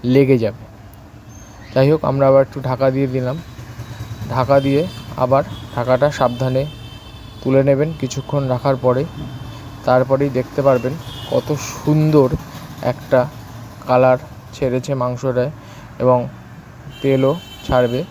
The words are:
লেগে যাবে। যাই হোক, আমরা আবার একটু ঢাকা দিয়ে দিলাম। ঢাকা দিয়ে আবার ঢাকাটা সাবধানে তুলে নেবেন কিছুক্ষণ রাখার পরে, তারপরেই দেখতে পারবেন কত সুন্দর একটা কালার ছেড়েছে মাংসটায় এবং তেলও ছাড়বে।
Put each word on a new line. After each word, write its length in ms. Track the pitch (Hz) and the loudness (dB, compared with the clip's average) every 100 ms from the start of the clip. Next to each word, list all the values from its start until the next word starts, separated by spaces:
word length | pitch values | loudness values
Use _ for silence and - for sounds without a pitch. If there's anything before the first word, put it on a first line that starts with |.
| 123 | 4
লেগে 240 | 131 135 131 | 4 6 4
যাবে। 200 | 110 - - - - - - - - - - - - | 2 -4 -18 -20 -20 -20 -20 -20 -20 -20 -20 -20 -4
যাই 140 | 131 135 | 2 4
হোক, 120 | 156 - | 4 2
আমরা 200 | 139 135 | 2 6
আবার 160 | 135 135 | 6 4
একটু 120 | 139 127 | -2 -4
ঢাকা 180 | 127 135 131 | 0 2 2
দিয়ে 120 | 135 131 | 0 -2
দিলাম। 220 | 127 156 - - - - - - - - - | -4 -6 -12 -18 -16 -16 -14 -14 -14 -12 -6
ঢাকা 240 | 127 127 139 139 | -2 4 4 4
দিয়ে 160 | 139 185 - - - | 2 0 -6 -12 -4
আবার 200 | 127 135 - - - - | 2 2 0 -10 -8 -6
ঢাকাটা 320 | 120 127 147 | 0 2 2
সাবধানে 520 | 147 127 120 131 131 147 - - - - - - - | 2 0 0 0 0 -2 -8 -16 -18 -18 -18 -18 -8
তুলে 220 | 131 135 | 2 4
নেবেন 260 | 139 139 151 156 | 4 2 2 -2
কিছুক্ষণ 440 | 131 139 - 143 135 | -6 -6 -4 -2 0
রাখার 240 | 123 131 131 | 0 0 2
পরে, 200 | 127 123 165 - - - - - - - - | 2 2 -2 -8 -12 -12 -12 -14 -14 -6 2
তারপরেই 460 | 127 127 135 143 127 | 4 4 2 2 -2
দেখতে 240 | 123 - | -4 2
পারবেন 320 | 139 127 127 165 - - - | 4 4 0 -6 -10 -14 -4
কত 160 | - - 147 - | -4 -2 -6 -6
সুন্দর 580 | - - 151 156 151 131 - - - - - - | -6 0 2 6 6 4 0 -8 -16 -16 -6 -4
একটা 280 | 123 - 127 123 - - - - - - | -4 2 2 2 -6 -18 -18 -18 -14 0
কালার 320 | 127 131 127 - - - - | 4 4 2 -2 -18 -18 -6
ছেড়েছে 360 | 135 127 127 | -2 -2 -4
মাংসটায় 580 | 135 123 123 135 123 127 - - - - - | -4 -4 -2 -2 -2 -2 -6 -18 -20 -20 0
এবং 180 | 127 123 120 - - - - - - - | 2 2 0 -10 -18 -20 -20 -20 -18 -4
তেলও 340 | 135 135 135 170 - - | 0 2 2 0 -8 -14
ছাড়বে। 380 | - 127 123 123 185 | 0 2 2 -2 -6